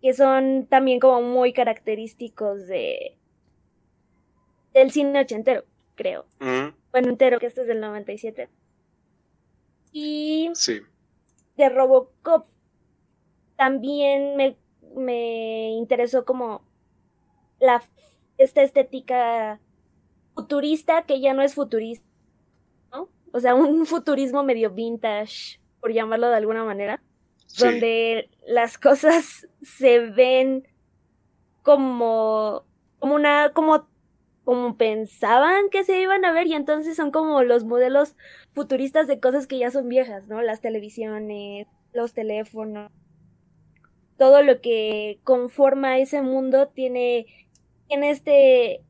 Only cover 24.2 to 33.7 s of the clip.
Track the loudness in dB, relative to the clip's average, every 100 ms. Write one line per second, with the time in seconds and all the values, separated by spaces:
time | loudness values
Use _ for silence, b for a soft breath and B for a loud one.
24.2 | -2 -2 -2 -2 -2 -4 -10 -6 -6 -6
25.2 | -8 -14 -18 -20 _ _ -4 -2 -2 -2
26.2 | 0 0 0 -4 -6 -6 -8 -8 _ _
27.2 | _ _ _ 0 0 2 -2 0 -2 -4
28.2 | -8 _ -2 -2 0 0 2 4 4 4
29.2 | 2 -6 -14 _ -18 2 6 6 4 2
30.2 | 4 4 2 -2 -8 _ _ _ _ _
31.2 | _ _ _ _ 4 4 4 -2 0 0
32.2 | 0 0 -2 -6 _ _ _ _ 0 2
33.2 | 4 4 2 2 2